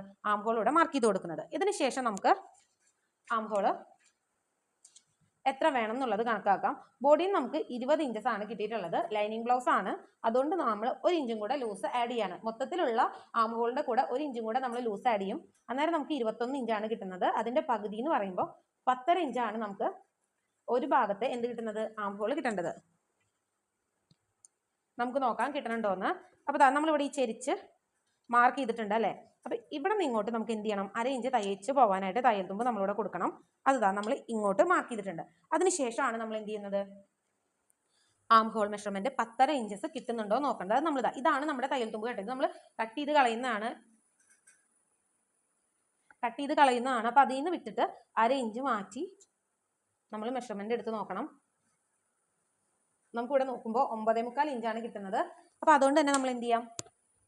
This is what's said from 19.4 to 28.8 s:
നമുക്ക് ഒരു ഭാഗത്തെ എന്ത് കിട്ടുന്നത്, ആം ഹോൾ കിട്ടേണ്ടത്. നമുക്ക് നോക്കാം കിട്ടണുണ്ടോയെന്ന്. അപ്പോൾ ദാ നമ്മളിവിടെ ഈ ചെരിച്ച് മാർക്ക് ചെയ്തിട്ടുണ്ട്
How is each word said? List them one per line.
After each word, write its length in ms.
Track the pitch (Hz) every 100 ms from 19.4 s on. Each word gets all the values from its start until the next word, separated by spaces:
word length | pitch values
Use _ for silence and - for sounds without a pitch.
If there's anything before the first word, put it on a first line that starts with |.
| 226 220 214
നമുക്ക് 240 | 202 269 381 _ _ _ _ _ _ - 240
ഒരു 120 | 277 294
ഭാഗത്തെ 320 | 208 196 254 247
എന്ത് 120 | 240
കിട്ടുന്നത്, 300 | 233 226 214 220 220 202
ആം 60 | 202
ഹോൾ 140 | 214 302
കിട്ടേണ്ടത്. 320 | 254 196 170 - _ _ _ _ _ _ _ _ _ _ _ _ _ _ _ _ _ _ _ _ _ -
നമുക്ക് 200 | 247 262 254
നോക്കാം 200 | 208 254 285
കിട്ടണുണ്ടോയെന്ന്. 540 | 226 226 214 185 233 359 - _ -
അപ്പോൾ 120 | 214
ദാ 40 | 269 285
നമ്മളിവിടെ 300 | 311 294 285
ഈ 20 | 285
ചെരിച്ച് 340 | 240 226 - 359 - _ _ _ _ _ -
മാർക്ക് 240 | 240 247 247
ചെയ്തിട്ടുണ്ട് 340 | 254 233